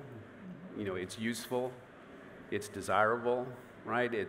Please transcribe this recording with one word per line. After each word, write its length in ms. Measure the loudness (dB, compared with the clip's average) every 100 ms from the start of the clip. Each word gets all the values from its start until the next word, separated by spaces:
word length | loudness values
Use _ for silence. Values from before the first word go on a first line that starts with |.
| -8 -12 -14 -14 -12 -12 -10 -4
You 80 |
know, 120 | -2 -2
it's 220 | -4 -2
useful. 540 | -2 -2 0 0 0 -4 -14 -18 -16 -16 -16 -16 -4
It's 180 | -2 -2
desirable, 800 | -4 4 8 8 6 4 2 0 -6 -14 -12
right? 280 | 0 2 4
It, 160 | 2